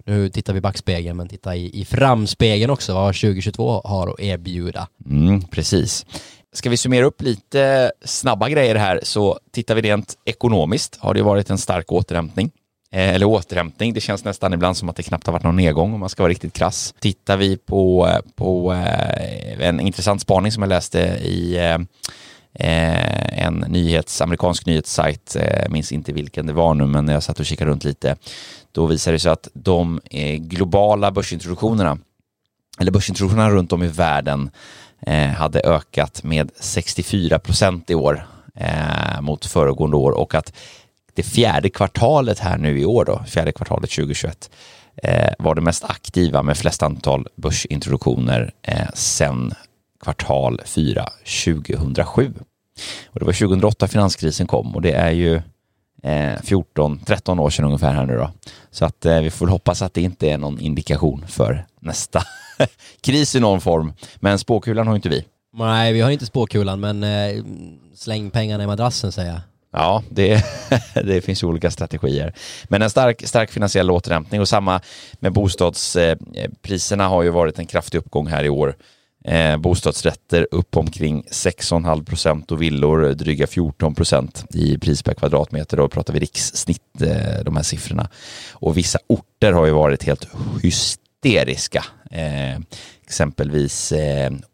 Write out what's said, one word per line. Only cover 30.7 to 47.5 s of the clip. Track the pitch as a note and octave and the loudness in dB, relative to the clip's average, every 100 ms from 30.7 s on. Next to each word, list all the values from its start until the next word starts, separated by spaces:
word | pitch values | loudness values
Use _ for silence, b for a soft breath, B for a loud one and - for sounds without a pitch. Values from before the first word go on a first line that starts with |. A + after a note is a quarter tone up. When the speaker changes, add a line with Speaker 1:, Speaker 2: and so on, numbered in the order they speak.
| G2 G#2 G2+ G2+ | 4 4 4 0
Speaker 2:
börsintroduktionerna, | G2 G2 E2+ F2 F2+ A2 A2+ E2+ D2 - _ _ _ _ _ _ - | 0 -4 -6 -8 -2 0 2 0 -2 -8 _ _ _ _ _ _ -2
eller | F#2 | 2
börsintroduktionerna | F#2+ G2 F2+ F#2+ G#2+ G#2+ | 2 0 -2 0 4 4
runt | G2+ F2 | 4 2
om | E2+ | 0
i | F2 | 0
världen, | D#2 E2 C#2+ C#2 C#2 C#2 - B B B B - | 2 2 2 0 -2 -4 -10 B B B B -2
eh, | D2+ C#2 | 0 2
hade | D#2 D2+ D#2 | 0 0 2
ökat | - D#2 - - D2 - | 2 2 0 -4 -4 -4
med | D2 D#2+ C#2+ - | -2 -2 -2 -6
sextiofyra | - - - - - G2+ E2 D#2+ | -6 -6 -4 -6 -2 0 2 0
procent | - - G2 F2 - | 0 2 2 0 -2
i | E2 | 0
år, | C#2+ D2+ - B B - | 2 0 -4 B B -8
eh, | E2 D#2 D#2 D2+ D2 - | -4 -2 -2 -2 -4 -4
mot | C#2+ D2+ - | -4 -6 -2
föregående | - C#2+ C2+ D#2 D2 | 2 2 2 2 4
år, | C2+ | 4
och | - D#2 D#2 | 2 0 -2
att | - - B B B B _ - | -4 -12 B B B B _ -6
det | |
fjärde | - - A2 D2 F#2 | -2 2 4 4 0
kvartalet | - G2 - A#2+ D3+ A#2+ G#2+ | 0 -2 2 4 4 2 0
här | - D#2+ | -2 0
nu | D2+ C#2+ | 0 2
i | D#2 | 2
år | A#2 - | 2 2
då, | - - | 0 -2
fjärde | E2 D#2+ | -2 -2
kvartalet | - - - - | -2 -4 -4 -2
tjugohundratjugoett, | - C#2+ D2 - - - B B B B - | -4 -4 -4 -6 -8 -16 B B B B -6
eh, | - G1+ G1+ - | 0 2 2 2
var | D#2+ D#2 | 0 2
det | |
mest | E2 - | 0 -2
aktiva | - - - - E2+ C#2+ | -4 -8 -4 0 2 2
med | C#2+ C#2+ | 0 0
flest | - - | -2 0
antal | D2+ D2 - C#2 - - | -2 -2 0 0 -2 -6
börsintroduktioner, | D#2 | -4